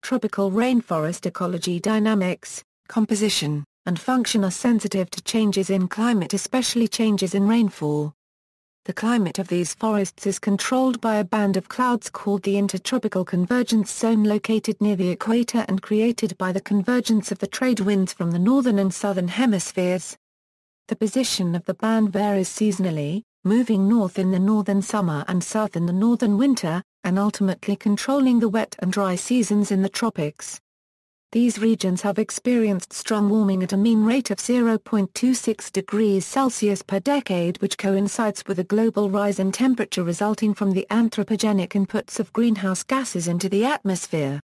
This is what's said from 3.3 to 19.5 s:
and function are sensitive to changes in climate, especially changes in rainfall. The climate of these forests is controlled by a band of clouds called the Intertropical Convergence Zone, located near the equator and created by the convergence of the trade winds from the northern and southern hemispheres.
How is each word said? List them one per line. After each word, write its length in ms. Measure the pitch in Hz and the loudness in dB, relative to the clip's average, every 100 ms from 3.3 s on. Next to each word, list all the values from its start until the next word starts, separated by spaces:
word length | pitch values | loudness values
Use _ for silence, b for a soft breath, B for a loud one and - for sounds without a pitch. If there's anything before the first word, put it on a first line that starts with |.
| 185 147 151 143 _ - | 0 -2 -4 -6 _ -6
and 140 | 175 | -4
function 440 | - 254 233 226 | 0 0 2 0
are 80 | 196 | 0
sensitive 580 | 180 247 233 202 196 180 | 0 2 2 2 -2 -2
to 120 | - | -6
changes 460 | - 226 214 196 190 | -4 0 2 0 0
in 180 | 190 185 | 0 0
climate, 460 | - 233 226 165 | 0 0 0 0
especially 540 | 196 - 254 240 240 226 | -4 -2 -2 0 0 0
changes 460 | - 220 202 185 | 2 0 2 0
in 140 | 202 202 | 0 2
rainfall. 680 | 233 214 - 151 147 151 - _ _ _ _ _ _ - | 4 2 0 -2 -2 -2 -8 _ _ _ _ _ _ -12
The 80 | |
climate 460 | 180 220 240 185 - | -6 0 0 0 -2
of 100 | 180 | -2
these 240 | 175 170 | -2 -2
forests 520 | - 220 214 196 - 202 | -2 -2 0 -2 -4 -6
is 140 | 196 | -4
controlled 600 | - 196 - 254 262 240 | -2 -2 0 2 2 0
by 160 | 226 214 | 0 0
a 60 | |
band 340 | 202 220 202 190 | 0 0 2 0
of 120 | - | -4
clouds 400 | - 254 240 - | -2 0 0 -4
called 340 | - - 202 | -8 -4 -2
the 140 | 196 202 | 0 0
Intertropical 680 | 202 190 - 254 220 190 180 | 0 -4 -4 -2 -2 -4 -2
Convergence 680 | 175 180 247 240 220 202 | -2 0 0 2 0 0
Zone, 320 | - 226 226 | -2 0 2
located 560 | 208 208 - 220 - 214 | 2 0 0 -2 -2 -2
near 160 | 208 196 | 0 2
the 140 | 180 | 0
equator 560 | 170 - 226 240 240 - | -2 0 0 2 -2 -2
and 140 | 190 | -4
created 560 | - 214 226 233 214 175 | 0 0 2 0 -4 -2
by 140 | 185 | -2
the 100 | 185 | -4
convergence 680 | - 202 185 247 - 220 196 | 0 -2 2 0 2 0 0
of 80 | 196 | -6
the 80 | 196 | -6
trade 340 | - 254 240 | -2 0 0
winds 320 | 190 202 185 | 2 2 0
from 180 | - 170 | -2 -2
the 80 | 170 | 2
northern 400 | 185 269 254 202 | 4 4 4 2
and 140 | 190 | 2
southern 340 | 180 208 190 180 | 0 -2 -2 -2
hemispheres. 880 | 185 262 | 0 2